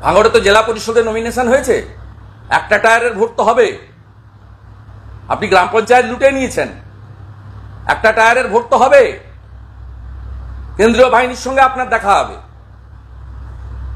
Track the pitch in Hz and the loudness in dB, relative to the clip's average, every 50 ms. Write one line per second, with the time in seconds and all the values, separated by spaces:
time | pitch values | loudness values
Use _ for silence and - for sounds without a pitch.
0 | 101 131 165 190 214 226 226 233 202 196 202 214 220 226 220 214 - 220 226 240 | -2 2 2 4 4 4 2 2 2 4 2 2 2 0 -4 -6 -6 -2 0 0
1 | 226 220 214 220 226 233 226 233 254 233 240 277 269 269 214 131 - - - - | 0 0 -2 -4 -6 -6 -4 -4 -2 0 0 0 0 0 -2 -2 -2 -8 -16 -20
2 | - - - - - - - - - - - 156 - - 208 202 202 226 226 233 | -20 -20 -20 -20 -20 -20 -20 -20 -8 -4 -2 -2 0 0 -2 0 2 2 2 2
3 | 233 240 226 190 220 233 - - 220 202 220 254 233 190 117 98 - - - - | 0 -2 -2 -2 -4 -4 -2 -2 0 0 2 2 2 0 0 -8 -16 -20 -20 -20
4 | - - - - - - _ - - - - - - - - - - - - - | -20 -20 -20 -20 -20 -20 _ -20 -20 -20 -20 -20 -20 -20 -20 -20 -20 -20 -20 -20
5 | - - - - - - - - 208 208 190 185 180 185 - 226 214 208 247 247 | -20 -20 -20 -20 -8 -8 -6 -6 -2 2 2 2 2 2 0 -2 2 4 4 2
6 | 240 226 240 226 269 269 277 269 262 233 - - 143 120 - - - - - - | 4 2 -4 0 2 2 2 2 -4 -4 -4 -6 -6 -6 -8 -16 -20 -20 -20 -20
7 | - - - - - - - - - - - - - - - - - - 143 151 | -20 -20 -20 -20 -20 -20 -20 -20 -20 -20 -20 -20 -20 -20 -20 -14 -4 -4 -4 2
8 | - 220 214 226 220 226 233 247 254 226 190 226 233 - 277 233 233 277 285 277 | 2 0 2 4 4 4 4 2 0 0 0 -2 0 2 2 2 4 6 6 6
9 | 247 180 - - - - - - - - - - - - - - - - - - | 6 4 0 -8 -14 -20 -20 -20 -20 -20 -20 -20 -20 -20 -20 -20 -20 -18 -18 -18
10 | - - - - - - - - - - - - - - - - 196 226 233 220 | -18 -18 -16 -16 -16 -14 -14 -14 -14 -14 -14 -14 -16 -16 -2 2 2 2 6 4
11 | 254 254 - 226 254 247 254 240 - 254 262 269 269 254 262 254 254 208 226 220 | 4 4 4 2 0 0 -4 -8 -8 -4 2 2 2 2 2 -2 -4 -2 -4 -2
12 | 196 202 196 160 131 - - - - - - - - - - - - - - - | 0 2 2 2 0 -2 -8 -16 -18 -20 -20 -20 -20 -20 -20 -20 -20 -20 -20 -20
13 | - - - - - - - - - - - - - - - - - - - | -20 -20 -20 -20 -20 -18 -18 -16 -16 -16 -16 -16 -14 -14 -14 -14 -12 -12 -12